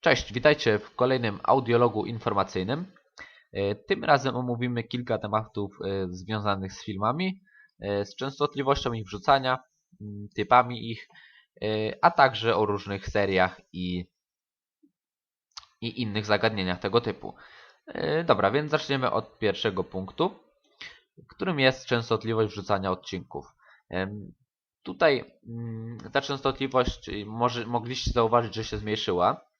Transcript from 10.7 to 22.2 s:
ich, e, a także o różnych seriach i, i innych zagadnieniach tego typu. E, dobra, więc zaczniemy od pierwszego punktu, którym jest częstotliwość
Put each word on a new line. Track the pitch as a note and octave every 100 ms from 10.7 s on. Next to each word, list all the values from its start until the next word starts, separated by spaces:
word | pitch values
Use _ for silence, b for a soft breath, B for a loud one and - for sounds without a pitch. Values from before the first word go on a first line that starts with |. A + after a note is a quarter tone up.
| B2 A#2
ich, | A2+ - B B B B _
e, | G#2+ G#2+ G#2+ -
a | E3
także | - C3+ A2+ A2+ G2+
o | G#2+
różnych | G2+ G2+ G2 -
seriach | G#2 G2 F#2+ F2+ - _
i, | F2 F2+ F2+ F2+ _ _ _ _ _ _ _ D4 _ _ _ _ _ _ - - _
i | A#2 A#2
innych | A2+ G#2 G#2
zagadnieniach | G#2 A2+ G#2+ F#2 F2+
tego | G2 A2+
typu. | A#2 F#2+ G2+ - B B B B -
E, | - - D3+
dobra, | E3+ A2+ G2
więc | B2+ D3+
zaczniemy | D3+ - C#3 B2+
od | - - _
pierwszego | G#2+ F#2 A2+ F#2+
punktu, | F2+ F#2+ F#2 - E3+ - _ _ _ B B B B _ -
którym | - F#3 D3+
jest | C3 C3 -
częstotliwość | A#2+ A2+ A2